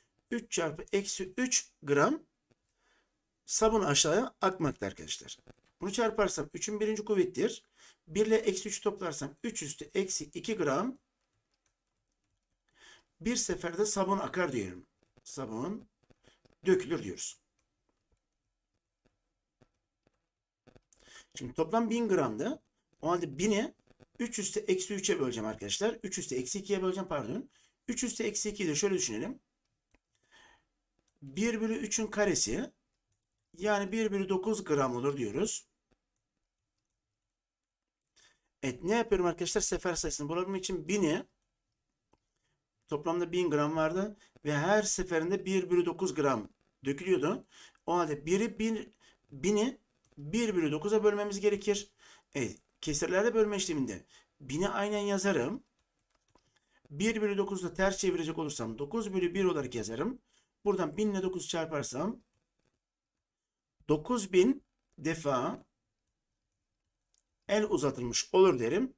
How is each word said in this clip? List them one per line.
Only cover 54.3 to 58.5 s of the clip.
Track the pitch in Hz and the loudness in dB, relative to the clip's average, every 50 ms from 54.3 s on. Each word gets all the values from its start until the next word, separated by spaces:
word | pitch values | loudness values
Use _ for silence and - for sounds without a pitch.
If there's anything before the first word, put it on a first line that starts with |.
| _ - | _ -18
bini | 147 127 131 156 190 202 | -10 -6 -2 0 0 0
aynen | - 202 202 208 208 208 | 0 -2 -2 -2 -2 -2
yazarım. | 202 202 202 196 190 202 185 143 117 143 208 269 - _ _ _ _ _ _ _ _ _ _ _ _ _ _ _ _ _ _ _ _ _ _ _ - - | 0 0 0 2 2 2 2 2 0 -2 -4 -6 -10 _ _ _ _ _ _ _ _ _ _ _ _ _ _ _ _ _ _ _ _ _ _ _ -20 -12
Bir | 147 143 196 226 214 220 | -4 0 0 0 2 2
bölü | 208 208 202 | 0 2 2
dokuzda | 196 196 196 202 185 180 170 - | 0 0 0 -2 -4 -4 -4 0
ters | - 190 196 190 | 2 2 2 2
çevirecek | - - 185 170 165 165 156 156 | 2 0 0 0 0 -2 -4 -4
olursam | 160 160 147 | -4 -4 -4